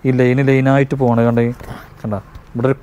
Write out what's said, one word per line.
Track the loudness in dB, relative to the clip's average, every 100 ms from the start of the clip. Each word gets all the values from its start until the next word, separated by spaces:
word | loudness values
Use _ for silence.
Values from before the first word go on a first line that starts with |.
| -2
ഈ | 2
line | 2 2 2
ലൈനായിട്ട് | 2 2 2 0 0
പോകണത്. | 0 2 2
കണ്ടേ, | 2 -2 -4 -14 -18 -18 -12
കണ്ടോ, | -8 -8 -10 -20 -14
ഇവിടെ | -4 -2
ഒരു | -2